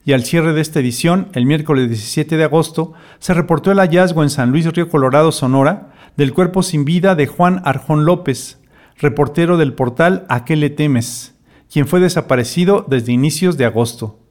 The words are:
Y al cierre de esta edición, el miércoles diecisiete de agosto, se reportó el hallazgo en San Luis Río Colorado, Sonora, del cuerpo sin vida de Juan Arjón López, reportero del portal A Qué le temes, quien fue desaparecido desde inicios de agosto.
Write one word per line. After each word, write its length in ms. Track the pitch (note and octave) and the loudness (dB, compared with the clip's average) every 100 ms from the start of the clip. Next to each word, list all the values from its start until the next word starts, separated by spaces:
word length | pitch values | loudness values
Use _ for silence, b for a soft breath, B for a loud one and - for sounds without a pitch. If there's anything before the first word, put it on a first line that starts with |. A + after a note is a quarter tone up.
| C#3+ | -2
Y 60 | |
al 100 | C3 | 0
cierre 300 | A#2+ E3+ E3 | 0 0 0
de 80 | D#3 | 0
esta 180 | D3+ D#3 | -2 -2
edición, 500 | B2 A#2+ E3 F#3 F#3 | -2 -2 0 0 -2
el 140 | B2+ B2+ | -2 0
miércoles 420 | D#3 D#3 C3+ B2 | 0 0 0 0
diecisiete 480 | A2 G#2+ D#3 D3+ D#3+ | -4 -6 -6 -2 0
de 60 | |
agosto, 500 | D#3 D#3+ - - E3 B B B | 2 2 0 -4 -8 B B B
se 160 | - | -2
reportó 380 | D#3+ F3 E3 F#3+ | -2 0 0 2
el 80 | G3 | 2
hallazgo 420 | F#3 E3+ F#3 D#3+ | 4 4 2 2
en 80 | D3 | 0
San 220 | C3+ B2 | 0 0
Luis 200 | D3+ E3 | 0 0
Río 160 | E3+ E3+ | -2 -2
Colorado, 440 | D3+ C3 C#3+ D#3+ | 0 2 4 2
Sonora, 600 | - C3 C3+ C#3+ G3+ B B B - | 2 0 2 2 0 B B B -2
del 160 | C#3 | -2
cuerpo 300 | F#3 F3+ F#3 | 0 0 0
sin 240 | F3+ D3+ C#3 | -2 -2 0
vida 300 | F3 F#3+ E3+ | 2 2 2
de 100 | C3+ | -2
Juan 360 | - F3 F#3 C#3 | 0 0 0 -2
Arjón 400 | C3+ - D3+ D3+ | -4 -2 0 2
López, 540 | F3 D#3+ B2 - - b b b b | 0 -2 -6 -8 -18 b b b b
reportero 580 | D3 A#2 C#3+ E3 E3+ F3 | -2 0 -2 0 0 2
del 160 | C#3+ | 0
portal 520 | - B2 A#2+ E3+ F#3+ - | 0 -4 2 2 2 -2
A 160 | B2 A#2+ | -6 -2
Qué 100 | D#3+ | 0
le 120 | D3 | 0
temes, 640 | D3 D3+ B2 A#2 - - _ b b b | 0 0 0 -2 -10 -16 _ b b b
quien 140 | D3 C3+ | -2 2
fue 120 | F3+ | 2
desaparecido 840 | F3+ E3+ - B2+ A#2+ F3 F3+ G3+ E3+ | 2 0 -2 -2 0 0 2 2 0
desde 260 | C3 A#2 | -2 0
inicios 440 | B2 D3 D3+ F3+ C#3+ | 0 0 0 -2 0
de 80 | A#2 | 0
agosto. 540 | G#2+ A#2 - A2 - _ | 0 -2 -4 -12 -12 _